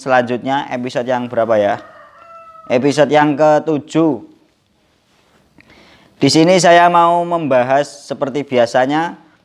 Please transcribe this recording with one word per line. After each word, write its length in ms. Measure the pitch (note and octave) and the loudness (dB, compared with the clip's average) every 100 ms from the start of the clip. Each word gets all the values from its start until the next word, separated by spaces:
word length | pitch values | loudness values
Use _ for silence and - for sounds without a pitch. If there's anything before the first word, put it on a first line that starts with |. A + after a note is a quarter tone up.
selanjutnya. 720 | C3+ B2+ A#2+ B2 C3 C#3 - | -2 0 0 -4 -4 -6 -6
Episode 320 | B2+ B2 C#3 | -8 -8 -6
yang 240 | A#2+ B2 A#2+ | -4 -4 -4
berapa 240 | A#2 A2+ A2 | -4 0 0
ya? 240 | G2+ A#2 - - - - - - - - - | 0 -2 -10 -20 -20 -20 -20 -20 -20 -18 -4
Episode 400 | B2 C#3 C3+ D3 | -2 0 0 2
yang 240 | D3 D3 C#3 | 2 2 2
ketujuh. 880 | D3+ D3+ D3+ D3 - D#3 D#3+ A#2 - _ _ _ _ _ _ _ _ _ _ _ _ _ _ _ _ _ _ - | 2 2 0 -6 -4 -2 0 -2 -10 _ _ _ _ _ _ _ _ _ _ _ _ _ _ _ _ _ _ -4
Di 160 | C#3 | 0
sini 240 | D#3 E3 F#3 | 2 4 4
saya 320 | F3 E3+ F3 | 4 6 4
mau 320 | F3 E3+ F3 F3 | 4 2 0 -2
membahas 800 | E3+ D3 C3 B2 C#3 C#3+ - - | -4 0 0 2 -2 -2 -10 -14
seperti 320 | B2+ C3+ C#3 | -8 -6 -6
biasanya, 880 | C#3 B2 A#2 C3 C3 D3+ F3 F#3+ _ _ | -4 0 0 0 0 -2 -4 -10 _ _